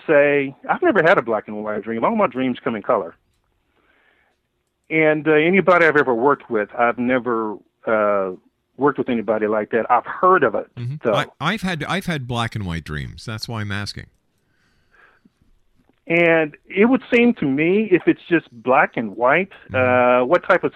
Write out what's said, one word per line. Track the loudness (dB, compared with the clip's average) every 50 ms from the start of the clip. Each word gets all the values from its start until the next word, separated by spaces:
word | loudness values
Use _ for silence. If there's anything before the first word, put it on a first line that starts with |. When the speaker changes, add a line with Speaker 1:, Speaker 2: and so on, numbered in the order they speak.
| 0 2
Speaker 1:
say, | 4 4 6 4 4 2 0 -4 -6 -10 -6 -6
I've | -4 0
never | 2 2 2 4 4
had | 4 4 4
a |
black | 2 0 -2 -4 -4 -8
and | -10 -10 -8
white | -6 -6 -6 -6
dream. | -6 -4 -2 -2
All | -2 0
my | 0 0 -2
dreams | -2 -2 -4 -4 -4 -4
come | -6 -6 -6
in | -4
color. | -2 -2 0 0 -2 -4 -10 _ _ _ _ _ _ _ _ _ _ _ _ _ _ _ _ _ _ _ _ _ _ _ _ _ _ _ _ _ _ _ _ _ _ -6
And, | -2 0 2 2 2 0 0 2
uh, | 2
anybody | 2 2 4 2 2 4 4 4 4 4
I've | 4 4 2
ever | 2 2 0
worked | 0 2 0 0 0 -2 -4
with, | -4 -4 -4 -4 -2 0
I've | 0 0 0 -2
never, | -2 -2 -2 -2 -2 -2 -4 -4 -4 -6 -8 -10 -14 _ _ _ -4
uh, | -2 0 0 2 0 0 0 -2 -4 -6 -10 _ _ _ _ _ _ _ -2
worked | -2 0 0 -2
with | -4 -4
anybody | -4 -4 -2 -2 -2 -2 -2 -2
like | -2 -4 -4 -4
that. | -4 -4 0 0
I've | 0 0 0 -4
heard | -4 0 2 2 4 4 2
of | 0 0
it, | -4 -8 -10 _
Speaker 2:
Mm-hmm. | -10 -10 -10 -10 -6 -4
Speaker 1:
though. | -2 -2
Speaker 2:
I, | -2 -2 -6 -8 -8
I've | -6 -4 -4 -4
had, | -4 -6 -6 -6 -6
I've | -6 -6 -6 -6 -6
had | -6 -6 -6 -6
black | -4 -4 -4 -4 -6
and | -6 -6
white | -6 -6 -8 -8
dreams. | -8 -8 -8 -10 -10 -12 -14 -14
That's | -12 -12 -12 -10 -10
why | -8 -8
I'm | -8 -8
asking. | -8 -8 -10 -10 -12 -14 -18 -20 _ _ _ _ _ _ _ _ _ _ _ _ _ _ _ _ _ _ _ _ _ _ _ _ _ _ _ _ _ _ _ _ _ _ _ _ _ _ _ -2
Speaker 1:
And | 0 2 4 4 4 2 0 -2 -6 -12 _
it | -6 0 2 2
would | 4 2 0 0 0 2
seem | 4 4 2 2
to | 0 -2
me, | -2 0 0 0 2 2 0 2 2
if | 0 2 2 2
it's | 0 0 -2 -2
just | 0 0 0 _ -10 -8 -2
black | 2 2 2 2 0 -2 -6
and | -8 -8 -4
white, | -2 0 2 2 2 0 -4 -8 -18 -14 -6
Speaker 2:
Mm-hmm. | -4 -2 0 2 2 4 4 4 4 2 2
Speaker 1:
uh, |
what | 2 0 0 2
type | 2 0 0 0
of | -2 -4